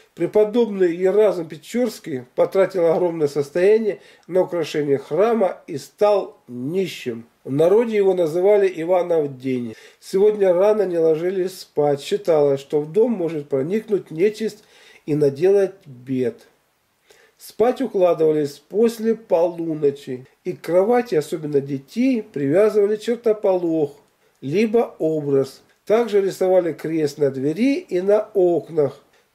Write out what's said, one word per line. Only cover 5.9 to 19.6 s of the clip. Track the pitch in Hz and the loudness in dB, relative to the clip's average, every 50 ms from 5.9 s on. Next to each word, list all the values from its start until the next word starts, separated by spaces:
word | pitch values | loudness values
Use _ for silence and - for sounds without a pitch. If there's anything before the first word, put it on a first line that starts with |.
| _ - 208 208 208 190 175 - - _ _ | _ 0 2 2 2 2 0 -4 -12 _ _
нищим. | - 120 123 127 147 175 196 185 151 - - - 123 113 113 113 _ _ _ - | -16 -12 -10 -8 -6 -4 -4 -4 -4 -6 -10 -10 -10 -10 -10 -12 _ _ _ -10
В | 131 | -6
народе | 135 147 160 175 202 226 247 226 220 | 0 2 2 4 4 4 2 2 0
его | 202 196 190 185 | 0 2 2 2
называли | 180 170 151 156 180 180 202 208 202 196 185 - | 2 0 -2 0 2 2 4 4 4 2 0 -2
Иванов | 156 160 170 185 180 175 175 170 160 147 143 135 | -4 -2 0 0 0 0 0 0 0 0 -2 -6
день. | 123 131 131 127 123 120 113 107 - - - _ _ | -8 -6 -6 -4 -4 -6 -8 -12 -16 -20 -20 _ _
Сегодня | - - 185 190 202 214 214 208 196 185 170 | -12 -4 0 2 2 2 2 2 2 2 4
рано | 175 196 214 214 214 190 | 4 4 4 4 2 0
не | 185 170 | -2 0
ложились | 165 160 160 156 156 175 185 196 185 180 185 - - | 0 2 2 2 0 -2 -4 -4 -4 -4 -6 -6 -12
спать. | - _ - 147 147 147 143 139 | -18 _ -2 0 0 0 0 -2
Считалось, | - - 202 202 - 175 160 151 147 143 139 139 | -4 -4 -6 -4 0 2 2 4 4 2 2 -2
что | - - 160 147 | -4 -4 -4 -4
в | 151 156 | -4 -2
дом | 160 214 233 254 | 0 2 2 2
может | 220 185 165 156 165 147 143 - | 0 -2 -4 -6 -6 -6 -6 -4
проникнуть | 143 131 135 170 202 220 220 214 208 165 - - | -4 -2 -2 -2 -4 -4 -4 -2 -4 -4 -4 -6
нечисть | 156 156 190 214 208 - 226 208 - - _ _ _ _ _ - - _ - | -4 0 0 0 0 -2 -8 -8 -8 -10 _ _ _ _ _ -20 -20 _ -6
и | 160 147 | -4 0
наделать | 151 147 139 135 135 175 190 202 202 196 190 - - _ | 2 2 0 0 2 2 2 4 4 2 0 -4 -10 _
бед. | 143 127 123 123 135 131 127 123 117 - - - _ _ _ _ _ _ _ _ _ _ _ _ _ _ _ _ _ _ | -20 -20 -16 -10 -6 -4 -2 -2 -4 -4 -8 -18 _ _ _ _ _ _ _ _ _ _ _ _ _ _ _ _ _ _
Спать | _ - - - - 214 254 247 - | _ -20 -10 -2 0 0 0 0 -2
укладывались | 262 - - 196 180 175 165 156 160 156 156 151 147 139 - - | -4 -4 0 2 2 2 2 2 2 2 2 0 -2 -4 -6 -12
после | _ - 185 208 233 226 226 214 220 226 220 | _ -6 0 0 2 0 0 -2 -2 -2 -2
полуночи, | 226 - - 190 165 175 175 175 170 | -2 -2 -2 0 0 0 0 -2 -4